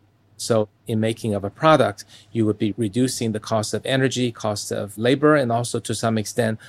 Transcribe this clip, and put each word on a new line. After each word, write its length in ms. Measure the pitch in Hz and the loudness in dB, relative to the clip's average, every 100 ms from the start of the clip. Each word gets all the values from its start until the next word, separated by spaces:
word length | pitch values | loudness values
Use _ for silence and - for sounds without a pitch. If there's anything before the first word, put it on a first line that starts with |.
| _ _ _ _ | _ _ _ _
So 320 | - 113 107 _ - | 0 0 0 _ -4
in 100 | 113 | 0
making 360 | 110 113 113 | 0 -2 -2
of 100 | 101 | -2
a 60 | 98 | -4
product, 540 | - 160 151 110 104 - - - | 0 4 6 4 -2 -16 -20 -10
you 120 | 117 107 | -2 0
would 120 | 104 | 0
be 160 | 110 98 | -2 -2
reducing 540 | 113 107 131 - 117 | -4 0 -2 0 -2
the 160 | 107 - | -4 -2
cost 200 | 110 107 | -2 -2
of 120 | 110 - | -4 -2
energy, 460 | 131 131 120 123 | 0 0 0 -4
cost 400 | - 110 104 - | -2 -6 -4 -6
of 260 | 107 104 104 | -6 -6 -2
labor, 380 | 117 139 151 151 | 2 4 4 4
and 160 | 123 | 2
also 260 | 117 120 117 | 0 -2 -4
to 160 | - | -4
some 240 | 110 113 110 | -2 0 0
extent 400 | 104 - 113 110 | -2 -2 -2 -2